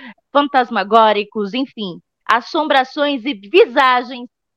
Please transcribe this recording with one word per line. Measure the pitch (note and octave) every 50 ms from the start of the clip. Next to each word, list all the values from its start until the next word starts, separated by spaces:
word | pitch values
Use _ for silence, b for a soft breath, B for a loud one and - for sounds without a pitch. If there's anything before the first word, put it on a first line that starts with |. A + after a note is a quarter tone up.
| C4+ B3 G3+ B _ _
fantasmagóricos, | - C#4 C#4+ C#4 - C4 B3 - A#3 G#3 F#3+ G3+ A3+ A3+ A3 G#3+ G#3 G3+ G#3 G#3 - A3 G3+ G3 F#3
enfim, | B3+ C#4 - _ A3+ G#3 F#3 D#3+ F3+ - _ _ _ _
assombrações | - A3 A#3+ A#3+ - - E4 D4+ D#4 D4 C4+ B3+ - - D#4 C#4+ D4 C#4+ B3 G#3
e | C#4+ C#4
visagens | G3 G3 G3+ C#4+ F4+ A4+ C4+ A#3 C#4+ C4+ B3+ B3+ B3 A#3+ A3+ C4+ A#3+ A#3+ - _ _ _ _ _